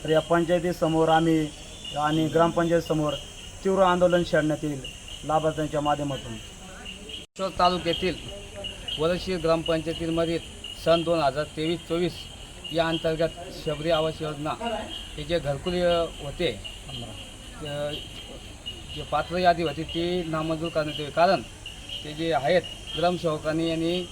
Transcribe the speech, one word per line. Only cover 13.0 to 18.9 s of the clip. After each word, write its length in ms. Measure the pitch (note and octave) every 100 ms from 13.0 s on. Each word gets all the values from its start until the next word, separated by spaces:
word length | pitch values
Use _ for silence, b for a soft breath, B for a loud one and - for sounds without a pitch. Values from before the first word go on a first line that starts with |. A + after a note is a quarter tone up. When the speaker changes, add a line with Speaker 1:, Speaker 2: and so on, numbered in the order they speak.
| E3 D#3+ D#3+ - - - D#3+
Speaker 2:
शबरी 260 | D3 D#3
आवास 220 | D#3+ D#3+ D#3
योजना 280 | D#3 D3 D3+ C3 A#3 G#3+ - - - -
हे 60 |
जे 160 | D3 E3+
घरकुल, 420 | C#3+ C#3+ F3+ F3+
अ, 240 | F3 E3+ E3 -
होते, 380 | D3 C#3 E3+ G#2 - - - C3 A2+ G#2 - - - -
अ, 300 | D3+ C#3+ D3 D3+ - - - - - - - - -